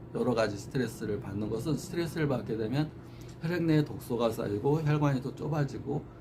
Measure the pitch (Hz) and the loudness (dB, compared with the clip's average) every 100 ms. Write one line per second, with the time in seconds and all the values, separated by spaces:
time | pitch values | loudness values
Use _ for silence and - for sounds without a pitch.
0 | - 117 117 113 110 101 - 135 113 - | -6 0 2 4 2 0 -4 -2 -2 -4
1 | 107 101 98 98 104 113 160 139 - 170 | -4 -4 -4 -4 -2 -2 0 -2 -2 -4
2 | 160 170 147 123 101 113 113 135 151 - | -2 0 2 0 0 -2 0 0 0 -4
3 | - - - - 165 175 165 151 143 - | -14 -14 -14 -6 -2 0 4 4 4 -2
4 | - 117 117 - - 101 139 156 151 151 | -2 2 2 2 0 2 4 4 4 4
5 | 143 131 127 - 147 156 139 104 113 143 | 4 2 -2 -4 -2 0 0 -2 -4 -4
6 | - - | -4 -14